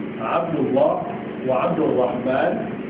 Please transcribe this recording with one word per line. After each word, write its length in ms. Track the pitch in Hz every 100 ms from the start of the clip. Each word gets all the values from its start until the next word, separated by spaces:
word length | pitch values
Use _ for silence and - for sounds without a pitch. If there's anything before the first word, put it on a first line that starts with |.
| - -
عبد 400 | 113 156 170 151
الله 340 | 123 - - - - - - - 127
وعبد 320 | 127 - 156
الرحمن 760 | 147 131 - 123 123 131 - - - -